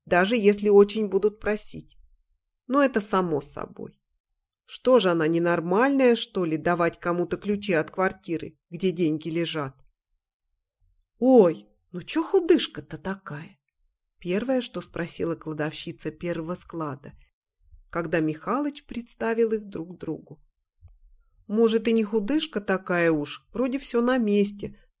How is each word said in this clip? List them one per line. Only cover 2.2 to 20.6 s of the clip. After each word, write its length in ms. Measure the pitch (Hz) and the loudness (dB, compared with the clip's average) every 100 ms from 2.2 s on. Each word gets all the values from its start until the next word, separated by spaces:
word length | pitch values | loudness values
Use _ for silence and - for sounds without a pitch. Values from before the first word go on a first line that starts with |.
| _ _ _ _ - | _ _ _ _ -2
Но 160 | 277 | 2
это 180 | 269 233 | 2 2
само 400 | 202 190 175 143 | 0 0 0 -2
собой. 600 | - - - - - - _ _ _ _ _ _ - | -6 -12 -12 -12 -18 -18 _ _ _ _ _ _ -20
Что 320 | - 247 247 | -4 4 4
же 120 | 185 | 4
она, 160 | 170 156 | 2 2
ненормальная, 880 | 170 170 170 170 196 277 277 254 | 2 2 0 0 2 2 4 4
что 300 | 233 - 196 | 4 -2 -4
ли, 120 | 170 156 | -4 -2
давать 420 | 175 175 170 - | -2 0 0 -2
кому-то 380 | 175 175 175 180 | -4 -2 -2 -4
ключи 380 | 196 202 208 | -4 -4 0
от 160 | 160 156 | -2 -2
квартиры, 680 | - 185 190 - 156 160 - _ | -2 -4 -4 -8 -8 -8 -18 _
где 200 | 170 190 | -4 -2
деньги 380 | 170 160 151 165 | 0 -2 -2 -4
лежат? 460 | 165 160 160 135 - _ _ _ _ _ _ _ _ _ _ _ _ _ - | -4 -4 -4 -8 -10 _ _ _ _ _ _ _ _ _ _ _ _ _ -2
«Ой, 500 | 254 254 180 - - _ _ | 6 8 8 4 -10 _ _
ну 100 | 180 | -14
чё 220 | - 311 | -8 -6
худышка-то 760 | 320 381 339 320 - 143 - 156 | 0 2 4 2 2 -8 -16 -12
такая?» 600 | 190 196 139 147 190 _ _ _ _ _ _ _ | -10 -10 -12 -14 -16 _ _ _ _ _ _ _
Первое, 420 | 175 196 240 254 | -4 -4 0 -2
что 200 | 233 180 | -2 -10
спросила 560 | - - 170 - 165 156 | -10 -8 -8 -6 -6 -6
кладовщица 720 | 156 151 151 151 170 - 160 | -8 -6 -6 -6 -12 -10 -10
первого 440 | 156 175 165 160 | -8 -6 -6 -6
склада, 580 | 180 - 165 151 135 - - _ _ _ _ _ - - | -10 -10 -8 -8 -10 -14 -20 _ _ _ _ _ -20 -10
когда 320 | 170 165 170 | -8 -2 0
Михалыч 640 | 156 156 180 254 294 285 | 0 -4 -4 -4 -4 -8
представил 680 | - 233 240 - 226 226 226 | -14 -12 -12 -8 -4 0 0
их 160 | 220 202 | 0 -6
друг 300 | 170 170 180 | -12 -12 -12
другу. 440 | - 151 - - _ _ | -10 -10 -12 -20 _ _